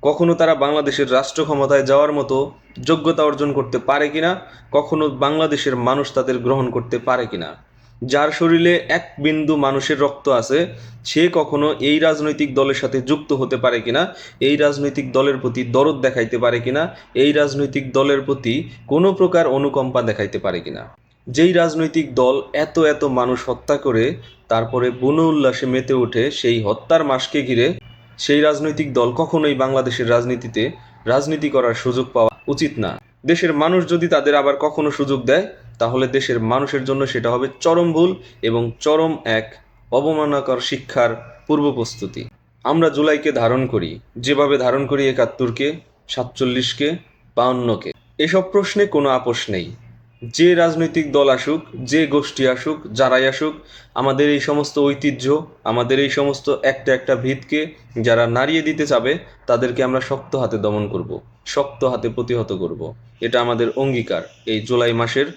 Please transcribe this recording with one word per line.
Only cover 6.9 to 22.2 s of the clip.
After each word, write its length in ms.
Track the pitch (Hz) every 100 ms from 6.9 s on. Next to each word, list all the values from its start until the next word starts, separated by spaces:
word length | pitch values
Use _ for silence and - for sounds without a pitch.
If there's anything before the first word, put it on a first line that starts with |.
| 120
পারে 280 | 117 123 113
কিনা। 280 | 95 78 80 _ _ _ - 123
যার 260 | 139 151
শরীরে 540 | 151 165 165 170 175 -
এক 260 | 165 170 -
বিন্দু 360 | 147 156 151 151
মানুষের 440 | 135 135 135 147
রক্ত 300 | 143 139 -
আছে, 380 | 123 113 139 175 - - - -
সে 240 | 151 175
কখনো 420 | 170 151 143 151 -
এই 200 | 135 151
রাজনৈতিক 560 | 160 151 151 147 147 131
দলের 180 | 135
সাথে 280 | 131 131 131
যুক্ত 320 | 127 147 -
হতে 240 | 139 127 127
পারে 240 | 123 120
কিনা, 320 | 113 127 185 - - -
এই 180 | 135 147
রাজনৈতিক 540 | 147 143 143 139 131
দলের 260 | 127 139 135
প্রতি 260 | 131 120
দরদ 380 | 120 123 147 143
দেখাইতে 360 | 127 127 113 120
পারে 220 | 120 120
কিনা, 360 | 120 139 170 - -
এই 180 | - 139
রাজনৈতিক 600 | 147 143 135 143 139 135
দলের 300 | 131 139 139
প্রতি 480 | 135 139 117 127 165 - -
কোনো 260 | 147 190
প্রকার 340 | 185 180 175 165
অনুকম্পা 540 | 135 143 139 131 127
দেখাইতে 380 | 117 107 101 101
পারে 200 | 98 87
কিনা। 360 | 82 64 - - _ _ -
যেই 240 | 123 170
রাজনৈতিক 600 | 175 170 156 160 160 143
দল 260 | 127